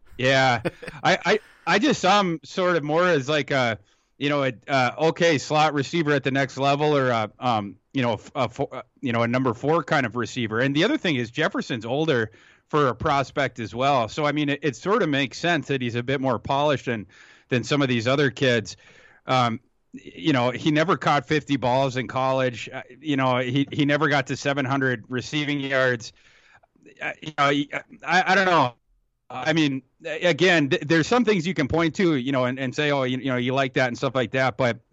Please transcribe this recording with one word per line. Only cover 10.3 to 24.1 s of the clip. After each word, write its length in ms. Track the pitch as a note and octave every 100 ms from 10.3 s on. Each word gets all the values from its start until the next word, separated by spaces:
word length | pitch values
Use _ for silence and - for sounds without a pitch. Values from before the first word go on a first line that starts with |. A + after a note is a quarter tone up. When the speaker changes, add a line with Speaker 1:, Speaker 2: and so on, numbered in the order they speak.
| B2+ A2 A2
Speaker 1:
And 160 | C#3 C#3+
the 80 |
other 140 | G#3+ D#4
thing 180 | F#3 C3
is 140 | A#2
Jefferson's 560 | D3 F3 C4+ - A#2+ A2+
older 460 | C#3 D#3+ B2 G#2+ - - _ _
for 180 | D3+ C3+
a 80 | A2+
prospect 640 | D#3+ C#3 C3 D3 C3 -
as 160 | G#2 A#2
well. 340 | C#3 C3+ A2
So, 160 | - D3
I 60 |
mean, 180 | D3 C#3+
it, 100 | C#3
it 120 | D#3 A#2+
sort 280 | F#3+ A3+
of 60 | E3
makes 280 | C#3 C3 -
sense 300 | E3+ E3 C3+
that 120 | C#3
he's 140 | A#2+
a 80 | A#2+
bit 180 | A#2+ C3+
more 200 | C3 G#2+
polished 460 | - C#3 D3 C3 C3+
than, 200 | A2+ F#2 - - - _
than 140 | B2
some 200 | A#2 D3
of 40 | C3
these 200 | A#2+ A2+
other 240 | C#3 C#3
kids. 440 | - C3+ A#2 - - - - - _ -
Um, 320 | C3 A#2+ A2+ - _ _
you 400 | - - E3 E3+
know, 180 | C3 B2
he 180 | A#2+ D#3
never 280 | D3+ E3 D3+
caught 300 | D#3+ C#3+ -
fifty 280 | D3+ C#3+ C#3
balls 420 | B2+ C3 C3+ B2
in 100 | G#2+
college. 640 | C3 C3 C3 B2+ A2+ A#2+
Uh, 100 | B2+ - -
you 160 | D#3 C3+
know, 220 | C3 B2
he, 280 | B2+ C#3 C#3
he 140 | - C#3+
never 240 | D3
got 180 | D3+